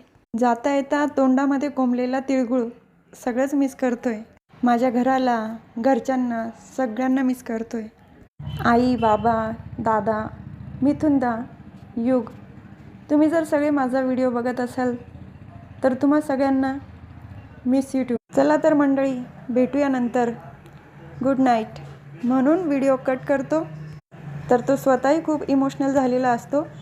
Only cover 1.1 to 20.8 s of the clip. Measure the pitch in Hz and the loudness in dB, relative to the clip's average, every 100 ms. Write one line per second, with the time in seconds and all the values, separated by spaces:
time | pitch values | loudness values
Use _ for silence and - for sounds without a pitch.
1.1 | 285 262 262 277 277 285 - 254 247 247 | 2 2 4 2 0 -2 -2 0 0 -2
2.1 | 262 262 262 233 254 233 - _ _ _ | -2 0 0 2 0 -2 -6 _ _ _
3.1 | - 254 240 277 285 269 - 254 240 254 | -12 -6 -2 0 2 0 0 -2 -2 -4
4.1 | 220 226 _ _ - 240 240 254 240 247 | -6 -10 _ _ -2 2 2 2 2 2
5.1 | 262 254 233 220 226 - 233 247 262 - | 2 2 0 -2 -10 -12 -2 2 2 0
6.1 | 262 247 233 226 - - - 254 214 262 | -2 -2 -4 -6 -10 -12 -4 -4 -2 0
7.1 | 262 254 254 - 226 226 226 220 - - | 0 0 -2 -4 -8 -6 -8 -10 -14 -20
8.1 | - - - - - 240 240 254 247 226 | -20 -20 -16 -10 -2 2 4 4 2 2
9.1 | 208 220 226 220 226 - - 226 220 208 | 2 2 0 -2 -8 -12 -6 0 0 0
10.1 | 214 220 - - - - - 262 285 302 | -2 -4 -10 -18 -16 -16 -2 0 2 2
11.1 | 277 247 226 262 - - - - - 233 | 2 2 -2 -8 -16 -20 -20 -14 -4 0
12.1 | 254 226 - - - - - - - - | 0 -2 -10 -20 -20 -20 -20 -20 -16 0
13.1 | 294 302 330 320 294 294 285 254 262 262 | 4 4 2 0 0 2 2 0 0 0
14.1 | 254 254 240 247 247 247 254 254 240 - | 2 0 0 -2 -4 -4 -2 -2 -4 -8
15.1 | - - - - - - - 262 254 285 | -20 -20 -20 -20 -20 -20 -4 -2 2 2
16.1 | 302 302 262 277 269 269 277 - - - | 2 2 0 2 2 0 -4 -10 -18 -20
17.1 | - - - - - 247 262 269 269 254 | -20 -18 -18 -18 -8 0 0 0 -2 -2
18.1 | 233 _ 269 285 302 320 294 285 269 269 | -4 _ 2 4 4 4 4 4 2 0
19.1 | 254 247 - - 240 247 277 285 262 240 | -2 -8 -12 -4 0 2 2 0 0 0
20.1 | 247 240 233 - - - - | 0 -2 -2 -10 -20 -20 -20